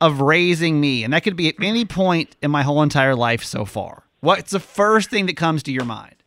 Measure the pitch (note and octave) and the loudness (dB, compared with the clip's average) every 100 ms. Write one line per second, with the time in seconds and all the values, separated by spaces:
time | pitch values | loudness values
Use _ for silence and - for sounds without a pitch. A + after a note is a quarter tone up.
0 | E3 C#3 C#3 D#3+ F3 E3 E3+ D3+ D3 B2+ | 2 4 4 4 2 2 0 2 0 0
1 | A2 D#3 G#3 F3 D#3+ - F#3 A3+ A3 F3+ | 0 -2 -2 -2 -2 -2 -2 -2 -4 -2
2 | F#3+ E3+ D3 _ D3 D3 C#3 D3 D3+ C#3+ | 0 0 -2 _ -2 0 0 2 2 2
3 | C3+ B2+ A#2 A#2 - - G#2 G#2+ F#2 - | 2 2 0 -2 -4 -8 -8 -8 -12 -14
4 | _ _ D3 G3 - F#3+ - - G#3 A3 | _ _ 0 0 -2 -8 -6 0 2 2
5 | F#3+ G#3+ F#3+ D#3 E3 D#3 C#3 B2+ A#2+ G#2+ | 0 -2 -4 -2 -2 -2 -4 -6 -6 -8
6 | G#2 _ | -16 _